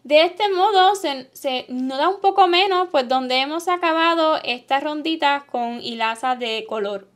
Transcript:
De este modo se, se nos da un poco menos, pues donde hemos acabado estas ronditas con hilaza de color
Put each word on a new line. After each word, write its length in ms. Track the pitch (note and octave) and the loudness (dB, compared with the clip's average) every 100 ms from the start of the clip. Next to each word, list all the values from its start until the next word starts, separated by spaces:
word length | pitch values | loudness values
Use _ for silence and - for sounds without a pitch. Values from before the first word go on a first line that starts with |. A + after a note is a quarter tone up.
De 180 | B3+ D4+ | 2 4
este 260 | F4 F4 G#4 | 4 0 -2
modo 460 | F4+ G4 F#4+ F#4 | 2 2 4 4
se, 340 | G4 D#4 C4+ C4 | 2 -4 -6 -10
se 340 | - C#4 B3+ - | -10 -6 -6 -6
nos 300 | B3+ C4 C4 | -6 -4 0
da 100 | E4 | 0
un 120 | G4 | 2
poco 280 | G4 G4 F#4 | 0 4 4
menos, 400 | F4 G4+ F4+ F4+ | 4 2 0 0
pues 180 | D4 A#3+ | 0 0
donde 320 | C4 B3+ B3+ | -2 0 -2
hemos 280 | C#4 E4 E4+ | 0 -4 -2
acabado 720 | F4+ E4+ E4 E4 E4 D#4 D#4 | 0 0 2 2 2 2 0
estas 400 | - B3 - C#4 | -2 -8 -2 -2
ronditas 640 | D4+ D4+ D#4 D#4+ C#4+ C#4+ | -2 -6 -6 0 0 0
con 360 | C#4 B3 A#3 A#3+ | -4 -6 -6 -6
hilaza 520 | - A3+ A3+ A3+ B3+ | -10 -4 -4 -2 -4
de 300 | B3 A#3+ A3 A3 | -4 -4 -6 -6
color 400 | A3 G3+ G3 - | -6 -4 -6 -12